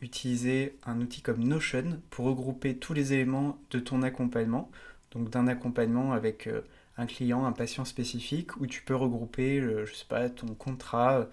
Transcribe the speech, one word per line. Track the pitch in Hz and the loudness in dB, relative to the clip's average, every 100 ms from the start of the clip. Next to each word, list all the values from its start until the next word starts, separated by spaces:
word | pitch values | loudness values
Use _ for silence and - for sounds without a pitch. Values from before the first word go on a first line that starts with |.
utiliser | 123 - 127 123 123 131 139 - 123 | -10 -6 -2 0 2 2 0 -4 -6
un | 117 | -2
outil | 123 - | -2 -4
comme | - 117 | -2 0
Notion | 120 156 - 127 160 160 - | 2 2 2 0 0 -4 -8
pour | - | -2
regrouper | 123 127 127 127 139 131 | 0 0 -2 -2 -2 -4
tous | - | -2
les | 156 139 | 0 4
éléments | 135 131 135 143 139 - | 4 4 2 0 -2 -4
de | 127 | -4
ton | 123 131 | 0 0
accompagnement, | 127 127 123 120 113 120 - - - - _ | 0 0 0 2 2 0 -2 -12 -20 -20 _
donc | 120 110 | -6 -2
d'un | 123 123 | 2 2
accompagnement | 123 123 123 113 120 135 | 2 0 2 2 4 2
avec, | 123 110 107 110 | 2 0 -2 -4
euh, | 110 - - - - | -6 -6 -16 -16 -6
un | |
client, | 120 - 123 123 | -6 0 0 2
un | 127 | 2
patient | 117 117 - | 0 -4 -4
spécifique, | 127 - 120 120 - 151 175 - | -6 -4 -4 -4 -4 -4 -4 -6
où | 135 | -6
tu | - | -6
peux | - 131 | -2 2
regrouper, | 131 117 113 - 131 139 | 2 0 -4 0 2 2
euh, | 123 110 | 2 0
je | 107 | -2
sais | - - | -8 -4
pas, | 113 123 | 0 0
ton | 123 117 | -2 -8
contrat, | 110 - 131 - 120 123 135 | -8 -6 -8 -2 4 6 6
euh, | 113 | 2